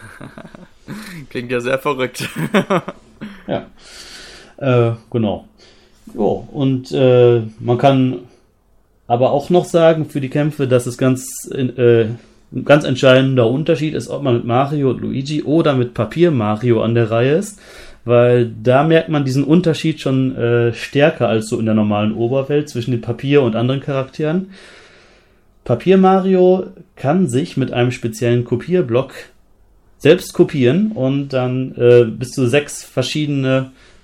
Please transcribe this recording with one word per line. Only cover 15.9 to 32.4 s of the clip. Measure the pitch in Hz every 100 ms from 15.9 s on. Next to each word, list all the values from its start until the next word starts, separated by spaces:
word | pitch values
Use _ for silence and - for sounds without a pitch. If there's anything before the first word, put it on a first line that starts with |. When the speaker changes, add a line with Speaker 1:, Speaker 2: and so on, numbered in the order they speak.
Speaker 2:
Papier | - 107 156 175
Mario | 135 107 107 123 110
an | 110 117
der | 110
Reihe | 113 131
ist, | 160 208 - - - - - 117
weil | 120 123 123 117 110
da | 117 127
merkt | 156 165 160
man | 151 135
diesen | 131
Unterschied | 139 170 170 151 160 156
schon, | 139 131 131 127
äh, | 117 117 117
stärker | 117 - 139 151 147 120
als | 110 107
so | 120
in | 110
der | 107
normalen | 107 104 107
Oberwelt | 107 117 135 135 147 147
zwischen | 123 117
dem | 120
Papier | 120 117 135 143
und | 123 110
anderen | 123 135
Charakteren. | 151 135 123 - 151 180 190 - - - - _ _ _ _ _ _ _ -
Papier | 160 175 190
Mario | 185 190 190 185 180 185 185 - - -
kann | 131 180 165
sich | 120 170 -
mit | 127
einem | 127 123
speziellen | 123 117 - 120 120 120
Kopierblock | - - 180 127 117 135 - - _ _ _ _ _ _ _
selbst | 139 180 -
kopieren | - 170 147 120 160 214
und | 214 131 139 139
dann, | 131 127 127 131 -
äh, | 120 120 113
bis | 110 123
zu | -